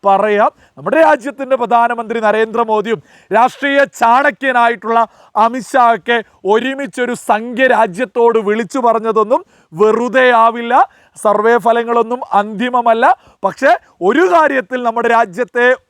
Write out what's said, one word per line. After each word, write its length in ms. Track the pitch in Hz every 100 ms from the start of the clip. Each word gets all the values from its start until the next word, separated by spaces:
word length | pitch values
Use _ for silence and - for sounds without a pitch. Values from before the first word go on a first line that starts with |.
| 202
പറയാം, 440 | 196 208 208 226 _ _ -
നമ്മുടെ 240 | 143 277 320
രാജ്യത്തിൻ്റെ 500 | 302 233 262 262 262
പ്രധാനമന്ത്രി 580 | 233 233 233 233 220 233 214
നരേന്ദ്രമോദിയും 760 | 214 220 226 233 214 208 214 _ _ _ 208
രാഷ്ട്രീയ 440 | 247 - 277 277 269 -
ചാണക്യനായിട്ടുള്ള 1000 | 233 240 285 226 269 247 233 233 214 226 226 _ _ - 226
അമിത്ഷാ 400 | 254 208 269 240 226
ഒക്കെ 220 | 196 240 214 _ 190
ഒരുമിച്ചൊരു 640 | 214 247 269 269 214 247 247 -
സംഖ്യ 360 | 214 233 233 262 226
രാജ്യത്തോട് 640 | 226 175 240 247 233 226 202
വിളിച്ചു 320 | 214 226 277 240
പറഞ്ഞതൊന്നും 560 | 226 220 220 214 285 381 _ _ 160
വെറുതെ 440 | 214 233 240 233 254 233
ആവില്ല. 320 | 226 233 233 254 381 _ _ -
സർവേ 300 | 220 208 214 240 208
ഫലങ്ങളൊന്നും 560 | 233 233 233 226 247 - 196
അന്തിമമല്ല. 680 | 208 208 247 247 240 226 254 381 _ _ 196
പക്ഷേ 260 | - 269 339 _ _ 180
ഒരു 160 | 262 370
കാര്യത്തിൽ 460 | 339 302 277 196 254 247
നമ്മുടെ 220 | 226 233 233
രാജ്യത്തെ 480 | 233 175 247 240 247 254